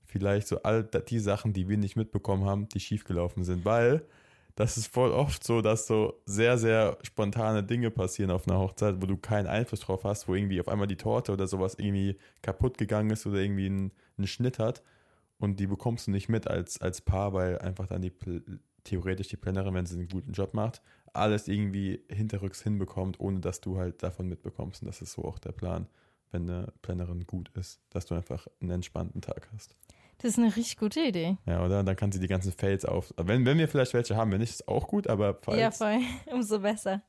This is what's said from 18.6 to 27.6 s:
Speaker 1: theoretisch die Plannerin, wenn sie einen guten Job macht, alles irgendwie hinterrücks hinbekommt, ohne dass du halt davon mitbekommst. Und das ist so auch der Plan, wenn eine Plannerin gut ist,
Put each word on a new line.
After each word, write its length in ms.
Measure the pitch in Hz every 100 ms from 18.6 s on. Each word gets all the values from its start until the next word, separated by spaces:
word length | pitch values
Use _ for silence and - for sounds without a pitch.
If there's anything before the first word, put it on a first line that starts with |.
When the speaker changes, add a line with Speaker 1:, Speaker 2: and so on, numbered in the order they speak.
| _ _
Speaker 1:
theoretisch 440 | - 92 92 95 98
die 80 | -
Plannerin, 380 | 95 95 98
wenn 100 | 92 87
sie 100 | 87
einen 100 | 85
guten 240 | 92 135
Job 220 | 98 98
macht, 260 | 110 110 - _ _ -
alles 360 | - 107 104 -
irgendwie 540 | 104 104 98 98 92 -
hinterrücks 540 | 101 110 98 95 -
hinbekommt, 580 | 107 104 92 - 92 90
ohne 200 | 98 95
dass 200 | 90 92
du 160 | - 92
halt 260 | 90 85
davon 240 | 90 - 92
mitbekommst. 540 | 87 - - 90 -
Und 40 | -
das 140 | 98
ist 100 | -
so 120 | -
auch 140 | - -
der 140 | -
Plan, 340 | - 90 85 92 _ _ _ _
wenn 160 | 87 87
eine 240 | 87 - -
Plannerin 440 | - 90 87 87 87
gut 240 | 92 87
ist, 260 | -